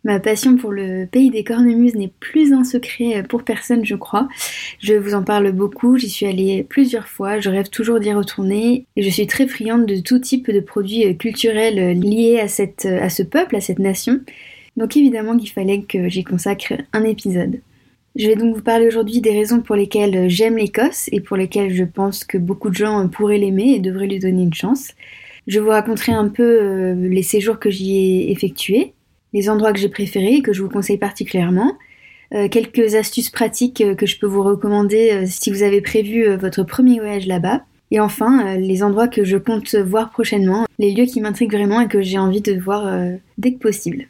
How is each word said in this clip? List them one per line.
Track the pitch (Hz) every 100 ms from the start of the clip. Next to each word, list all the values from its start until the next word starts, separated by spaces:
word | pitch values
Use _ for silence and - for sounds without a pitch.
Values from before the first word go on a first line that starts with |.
| 214
Ma | 202
passion | 220 208 262 247
pour | 233
le | 202 190 185 185
pays | 247 262
des | 220 208
cornemuses | 233 240 233 240 220
n'est | 190 _
plus | - 311 294
un | 269 254
secret, | 247 - - 233 214
euh, |
pour | 185 233
personne, | - 220 - 233 214
je | 196
crois. | - 202 269 - - - - -
Je | 202 214
vous | 202
en | 202
parle | 185 208 202
beaucoup, | 185 202 - 240 254
j'y | 226
suis | - 202
allée | 185 190 196 -
plusieurs | - 254 233 -
fois, | - 196 214
je | 202
rêve | 190 196
toujours | - 220 233
d'y | 208
retourner, | 208 196 - 190 202 233 247 - -
et |
je | 196
suis | 180 208
très | - 262
friande | - 220 233 220
de | 196
tout | 180 254
type | 254 262 254
de | 202
produits, | 202 214 196 220 208
euh, |
culturels, | 170 233 220 226 214 226 202
euh, | 180
liés | 175 196 220 233 233
à | 208
cette, | - 196 - 196
euh, | 185
à | 185
ce | 165
peuple, | 175 302 359 208
à |
cette | 202 180
nation. | 196 190 - 262 - - - - - -
Donc | 226 302
évidemment | 277 226 220 233
qu'il | 208
fallait | - 190 202
que | 202 196 180
j'y | 180 180
consacre | 180 202 202 - - 143
un | 214 220
épisode. | 214 202 180 175 - _ _ _ _ _ -
Je | 214
vais | 214
donc | 233 220
vous |
parler | - 226 233
aujourd'hui | 226 214 233
des | 214
raisons | 208 214 240
pour | 233 208
lesquelles | 202 208 208 190 180
j'aime | 180 220 226
l'Écosse | 208 - 277 - -
et | 208
pour | - 196
lesquelles | 185 208 196
je | 180 180
pense | - 196 190 -
que | 190
beaucoup | 175 196 214
de | 180
gens | 214 214 185
pourraient | - 208 208
l'aimer | 196 190 240 233
et |
devraient | 185 190 196
lui | 196
donner | 185 185
une | 180
chance. | 160 185 269 - _ - - - - -
Je | 202
vous | 214
raconterai | 220 220 220 -
un | 226 208
peu, | 208 240 233
euh, | 202 190 185 180 185
les | 185
séjours | 180 214 208 220
que | 214
j'y | 196 190 196
ai | 190 185 -
effectués, | 190 190 - - 214 370 _ _ _ _ 202
les | 202
endroits | 214 214
que | 202
j'ai | 202
préférés | - 202 202 190 285
et |
que | 262
je | 190
vous | 196
conseille | 202 196 202
particulièrement, | 202 - - 185 175 180 254 - _ _ - - _ 214
euh, | 202
quelques | 226 233 - 220
astuces | 214 214 - 233
pratiques, | - 226 - 247 -
euh, | 208 190
que | 202
je | -
peux | 208
vous | 196
recommander, | 196 202 208 208 202 220 226
euh, | 202 185
si | - -
vous | 196
avez | 208 202
prévu, | 196 220 208 233 220
euh, | 196
votre | 190 180
premier | 180 - 254 233
voyage | 214 202 185
là-bas, | 180 180 262 _ _ _
et | 214
enfin, | 208 - 226 262 196
euh, | 185
les | 190 190
endroits | 202 202 240
que | 220
je | 190 196
compte | 196 226 -
voir | 214 190 214 226
prochainement, | - 220 208 190 196 226 -
les | 208
lieux | 202 247
qui | 247
m'intriguent | 214 208 226
vraiment | 208 202 220
et | 226
que | 208
j'ai | 190 190
envie | 190 196
de | 208
voir, | 190 185 208 202
euh, | 185 180 185 _ -
dès | 247
que | 254
possible. | 220 208 175 269